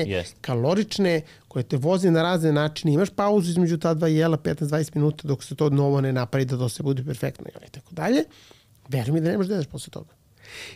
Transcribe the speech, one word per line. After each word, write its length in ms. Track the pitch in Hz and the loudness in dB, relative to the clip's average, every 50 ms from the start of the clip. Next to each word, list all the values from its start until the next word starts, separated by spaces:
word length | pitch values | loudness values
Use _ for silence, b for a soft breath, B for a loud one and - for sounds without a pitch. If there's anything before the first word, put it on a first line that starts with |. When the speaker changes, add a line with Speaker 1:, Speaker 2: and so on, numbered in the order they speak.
Speaker 1:
jest. 340 | 165 104 98 90 85 - - - | 0 0 -2 -2 -4 -4 -10 -12
Speaker 2:
kalorične, 800 | - - 131 117 117 139 180 202 214 214 - - 196 180 170 160 156 B B B B B | -6 -4 -2 0 2 2 2 0 0 -2 0 0 2 2 2 0 -2 B B B B B
koje 160 | - 131 123 | -6 -6 -4
te 140 | - - 135 | -2 -2 0
voze 340 | 127 156 185 190 185 185 | 2 2 2 4 4 4
na 100 | 165 160 | 4 4
razne 300 | 160 175 185 175 160 160 | 4 2 0 2 2 2
načine, 420 | 151 147 147 151 156 - - 165 143 | 2 2 2 0 -2 -2 0 2 2
imaš 160 | 147 196 196 | 2 2 0
pauzu 400 | - - 202 208 208 208 175 175 | 0 0 0 4 4 2 2 2
između 280 | 170 170 180 165 170 160 | 2 2 2 2 2 0
ta 160 | - 170 165 | 0 0 0
dva 140 | 156 170 165 | 2 2 2
jela, 300 | 156 156 160 170 160 156 | 4 4 4 4 2 0
petnaest 320 | - 165 156 147 160 143 | 0 -2 -2 -2 -2 -2
dvadeset 260 | 151 151 160 156 - | 0 -2 -2 -2 0
minuta 320 | 156 147 151 147 - - 147 | 0 0 0 0 -2 -4 -4
dok 160 | 139 - - | -4 -4 -4
se 120 | - 143 | -12 -4
to 140 | - 156 151 | 0 0 2
novo 320 | 139 139 143 143 143 139 | 4 4 2 4 2 2
ne 120 | 135 135 131 | 2 0 0
napravi 320 | 127 123 117 - 139 135 | -2 -2 -2 -2 -2 0
da 120 | 127 127 123 | 0 0 -2
to 120 | 127 123 | -2 -2
sve 140 | - - 151 | -4 -4 -2
bude 200 | 143 139 131 127 | -2 -2 -2 -4
perfektno, 420 | 147 139 - - 139 135 - - - | -6 -6 -6 -6 -6 -6 -8 -16 -16
jel, 160 | - - - | -16 -18 -20
i 80 | - | -20
tako 220 | - 139 - _ 175 | -20 -20 -20 _ -10
dalje. 300 | 170 156 190 247 294 320 - B B B B B B B B B _ _ - | -6 -2 0 0 0 0 -2 B B B B B B B B B _ _ -6
Veruj 240 | 131 131 117 120 147 | -4 -4 -2 0 0
mi 80 | 165 | 0
da 80 | 156 165 | 0 0
nemaš 180 | 190 214 190 180 | 0 0 -2 -2
da 60 | 214 | -2
jedeš 140 | 190 147 - | -4 -4 -6
posle 240 | - 143 - - | -8 -14 -16 -14
toga. 220 | - - - - _ _ _ _ _ B B B B B B B B | -16 -16 -16 -18 _ _ _ _ _ B B B B B B B B